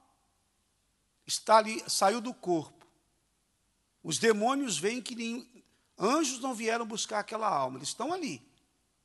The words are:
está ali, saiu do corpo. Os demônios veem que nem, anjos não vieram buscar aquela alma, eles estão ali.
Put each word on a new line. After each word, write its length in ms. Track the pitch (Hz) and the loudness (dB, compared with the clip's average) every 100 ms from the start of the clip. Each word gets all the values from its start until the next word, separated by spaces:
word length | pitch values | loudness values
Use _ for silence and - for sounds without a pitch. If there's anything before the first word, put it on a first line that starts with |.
| _ _ _ _ _ _ _ _ _ _ _ _ - | _ _ _ _ _ _ _ _ _ _ _ _ -8
está 320 | - - 220 | -4 6 6
ali, 260 | 214 220 - | 6 -2 -4
saiu 320 | - 196 233 | 2 2 2
do 100 | 233 | -2
corpo. 540 | - 175 165 143 - - _ _ _ _ _ _ _ _ _ _ _ | -6 0 0 0 -12 -20 _ _ _ _ _ _ _ _ _ _ _
Os 160 | - 151 | -6 2
demônios 580 | 226 208 233 277 262 147 | 4 4 2 0 -2 -2
veem 240 | 196 247 | -2 -2
que 140 | 208 233 | -6 -8
nem, 340 | 233 240 - - _ _ _ - | -6 -8 -12 -20 _ _ _ -2
anjos 420 | 196 302 269 254 | 2 2 2 -2
não 140 | 262 | -6
vieram 320 | 220 220 233 220 | -4 -2 -2 -2
buscar 340 | 226 - 214 | -6 -4 -4
aquela 280 | 202 220 214 | -4 -2 0
alma, 320 | 151 131 131 | 0 0 -4
eles 100 | 139 | -8
estão 240 | - 269 | -6 -4
ali. 260 | 370 269 127 - _ _ _ _ _ | -4 -6 -8 -14 _ _ _ _ _